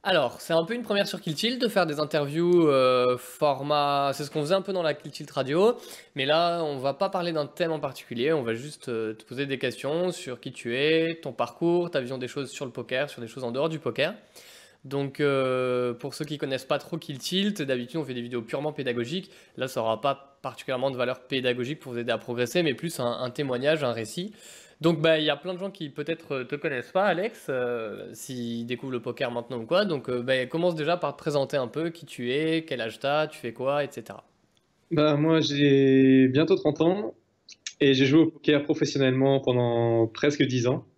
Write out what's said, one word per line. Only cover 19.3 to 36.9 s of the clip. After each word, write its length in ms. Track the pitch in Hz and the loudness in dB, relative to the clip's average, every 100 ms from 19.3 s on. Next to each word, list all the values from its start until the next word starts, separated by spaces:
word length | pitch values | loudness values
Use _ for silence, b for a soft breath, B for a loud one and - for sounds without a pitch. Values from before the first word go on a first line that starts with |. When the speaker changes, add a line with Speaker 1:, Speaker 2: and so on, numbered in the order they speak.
| b b - | b b -8
Speaker 1:
Là, 100 | 131 | -6
ça 140 | 131 | -2
aura 180 | 113 110 | -2 0
pas 380 | 139 139 - _ | -2 -2 -10 _
particulièrement 480 | 131 120 - 127 135 | -12 -10 -6 -2 -2
de 40 | 127 | 0
valeur 260 | 123 127 | -2 -4
pédagogique 580 | - 131 123 123 123 151 | -4 -2 0 0 -4 -6
pour 140 | 135 | -8
vous 40 | 120 | -6
aider 140 | 120 | -2
à 80 | 117 | -4
progresser, 420 | - 120 123 180 | -2 -4 0 2
mais 140 | 165 127 | 0 -2
plus 240 | 170 - | -6 -4
un, 80 | 120 | -4
un 240 | 113 123 | -2 -6
témoignage, 520 | 120 143 123 143 160 | -4 -4 0 0 0
un 100 | 131 | 0
récit. 380 | 113 107 - 196 B B B B B | -4 -6 -8 -10 B B B B B
Donc, 200 | 160 160 | 0 4
bah, 160 | 160 160 | 4 4
il 80 | 151 | 2
y 60 | |
a 60 | 139 | -2
plein 180 | 180 180 | -4 -8
de 20 | |
gens 140 | 196 | -10
qui 180 | 196 151 | -10 -12
peut-être, 440 | 139 147 165 - | -8 -6 -6 -6
euh, 100 | 135 | -6
te 100 | 127 147 | -6 -6
connaissent 360 | 160 131 120 | -4 -6 -2
pas, 140 | 190 202 | 0 2
Alex, 420 | 170 214 220 - | 0 -4 -8 -6
euh, 640 | 131 123 120 110 101 98 | -4 -2 -4 -6 -10 -12
s'ils 540 | 110 - 127 117 117 117 | -14 -12 -8 -6 -6 -6
découvrent 240 | 123 135 | -6 -6
le 80 | 123 | -6
poker 320 | 117 120 127 | -6 -4 -4
maintenant 260 | 120 117 127 | -4 -8 -10
ou 80 | 113 | 0
quoi. 200 | 175 208 | 0 0
Donc, 220 | 147 123 | -4 -4
euh, 140 | 123 | -4
bah, 240 | 123 131 123 | 0 0 0
commence 300 | 165 175 165 | 0 0 0
déjà 220 | 151 170 | -2 0
par 180 | 147 139 | -2 -4
te 20 | |
présenter 400 | 165 147 135 147 | -2 0 0 -2
un 100 | 123 | -2
peu 220 | 123 170 | -4 -6
qui 160 | 165 143 | -8 -16
tu 260 | - 120 | -8 -2
es, 320 | 135 160 160 | 0 0 -2
quel 160 | 160 127 | -2 -6
âge 200 | 113 107 | -6 -4
t'as, 260 | 139 147 156 | 0 0 -2
tu 140 | - | -6
fais 140 | 120 | -10
quoi, 300 | 113 131 143 | -4 -2 -2
et 40 | 143 | -2
cetera. 340 | - 107 101 _ _ _ _ _ _ _ | -8 -14 -18 _ _ _ _ _ _ _
Speaker 2:
Bah, 240 | 151 151 147 | 2 4 4
moi, 240 | 156 160 | 4 4
j'ai 880 | 139 143 143 139 135 135 135 131 131 | 2 4 6 8 8 8 8 8 8
bientôt 300 | 127 160 180 | 6 4 4
trente 220 | 156 147 | 2 2
ans 340 | 165 | 2